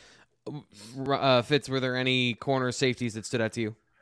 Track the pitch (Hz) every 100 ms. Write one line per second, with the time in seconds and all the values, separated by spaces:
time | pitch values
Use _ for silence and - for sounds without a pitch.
0 | - - _ _ - 147 - - 104 131
1 | 135 139 135 127 117 147 123 131 131 127
2 | 127 127 123 110 - 131 127 120 131 120
3 | 120 107 - 123 110 120 110 110 _ _